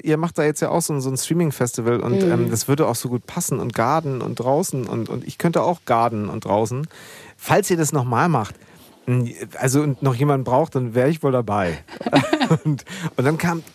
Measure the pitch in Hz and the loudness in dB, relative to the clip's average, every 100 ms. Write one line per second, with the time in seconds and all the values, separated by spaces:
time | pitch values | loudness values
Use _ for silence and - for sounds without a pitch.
0 | - 151 170 - 151 151 156 165 165 147 | -2 0 0 0 0 0 -2 -2 -2 -2
1 | 131 131 - 165 165 - 123 - 117 120 | -2 -4 -2 0 0 0 -2 0 0 0
2 | 117 196 185 170 120 117 - 139 110 120 | 2 2 2 2 0 -2 0 2 2 0
3 | 123 123 - 175 - 131 117 113 117 156 | -2 -4 -6 -6 -4 -2 -2 0 2 2
4 | 151 127 - 120 120 143 190 139 113 117 | 0 -4 -6 -4 0 0 0 -4 -4 -4
5 | 107 120 - - 170 165 131 175 - 117 | -4 -6 -8 -2 0 2 0 -2 0 2
6 | 117 110 104 113 104 101 110 123 156 - | 2 0 -4 -6 0 0 0 -4 -8 -12
7 | - - - - - 165 196 170 151 151 | -20 -20 -20 -8 2 2 4 2 2 0
8 | 123 117 170 139 101 - - - - - | 0 2 2 2 -2 -10 -20 -20 -20 -10
9 | - 123 117 - 104 - - 139 151 131 | -2 0 0 -6 -12 -2 0 2 0 0
10 | 139 120 147 135 120 127 160 139 123 117 | 0 2 2 2 2 2 2 0 0 2
11 | 131 165 143 127 110 104 90 76 - - | 2 2 2 0 0 0 0 -4 -10 -8
12 | - 285 - 311 254 160 156 143 - 190 | 0 2 2 0 2 2 0 -2 -6 -8
13 | 170 - 127 156 170 170 - | -6 0 0 2 0 -2 -8